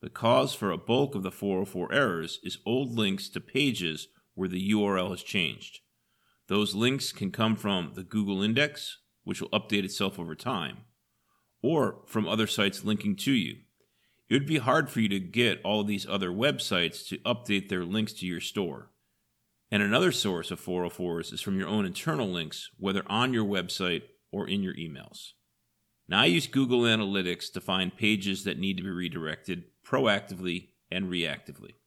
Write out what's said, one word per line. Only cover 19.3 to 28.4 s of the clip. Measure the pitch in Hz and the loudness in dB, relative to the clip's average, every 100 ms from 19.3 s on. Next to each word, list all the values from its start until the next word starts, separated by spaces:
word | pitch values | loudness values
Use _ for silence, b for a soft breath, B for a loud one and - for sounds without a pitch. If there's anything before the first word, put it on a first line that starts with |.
| _ _ _ _ | _ _ _ _
And | 104 | 0
another | 104 120 180 | 4 4 4
source | - 104 87 82 | 2 0 -2 -4
of | 90 | -8
four | - 90 | -4 -2
oh | 87 | -2
fours | - 90 85 82 | -2 -4 -4 -6
is | - | -6
from | - 98 | -2 -2
your | 85 | 0
own | 107 98 | 0 0
internal | 92 - 151 107 | -2 -2 -2 0
links, | 90 78 - - _ | -2 -4 -8 -14 _
whether | 98 95 - | 0 0 0
on | 104 127 | 2 2
your | 120 | 2
website | 104 98 90 - 90 85 - _ _ | 2 0 -2 -2 0 0 -4 _ _
or | 101 95 | -6 -2
in | 98 | -2
your | 95 | -2
emails. | - 82 67 - - - _ _ _ _ _ _ _ - | -4 -8 -10 -16 -16 -18 _ _ _ _ _ _ _ 0
Now, | 95 | 4
I | 143 | 6
use | 175 - | 4 2
Google | 135 131 123 | 2 4 6
Analytics | 117 110 101 98 90 85 - | 6 4 4 0 0 -2 -6
to | 95 | -8
find | - 92 92 - | -2 0 0 2
pages | 107 107 98 95 | 2 2 2 -2